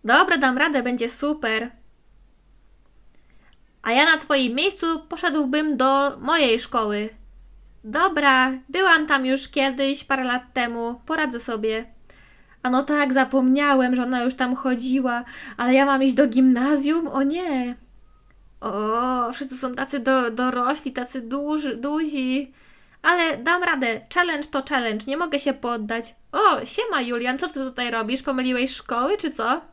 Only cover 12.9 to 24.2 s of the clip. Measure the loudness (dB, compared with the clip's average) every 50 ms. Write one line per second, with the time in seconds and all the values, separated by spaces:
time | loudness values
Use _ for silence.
12.9 | 0 2 2 2 4 2 2 4 2 2 4 4 4 4 4 4 4 4 4 2
13.9 | 2 0 0 0 0 0 0 -2 0 -2 -2 -2 -2 -2 0 -2 -2 0 0 0
14.9 | 0 0 0 0 -2 -4 -6 -10 -16 -16 -16 -16 -6 -2 2 4 4 6 6 4
15.9 | 4 4 4 4 6 4 4 4 6 6 6 6 6 4 4 2 2 2 2 0
16.9 | 0 0 -2 -2 -2 0 0 0 -2 -2 -4 -2 -2 -2 -4 -4 -8 -12 -16 _
17.9 | -20 -20 -20 -20 -20 _ _ _ -20 -20 -20 -20 -20 -10 -8 -6 -4 -4 -2 0
18.9 | 0 0 0 0 0 -2 -2 -4 -4 -8 -10 -10 -8 -8 -6 -6 -6 -6 -6 -4
19.9 | -4 -2 0 2 2 2 2 0 -2 -2 -2 0 0 0 0 0 0 -2 -4 -6
20.9 | -6 -6 -8 -6 -8 -10 -6 -6 -6 -4 -2 -2 -2 -2 -2 -4 -6 -4 -4 -2
21.9 | -2 -2 -2 -2 -2 -2 -2 0 -2 -2 -4 -6 _ _ -20 -20 -20 _ -20 _
22.9 | _ _ 0 2 2 4 2 0 -2 -2 0 0 0 2 2 0 0 0 0 -2
23.9 | -2 -4 -8 -4 0 0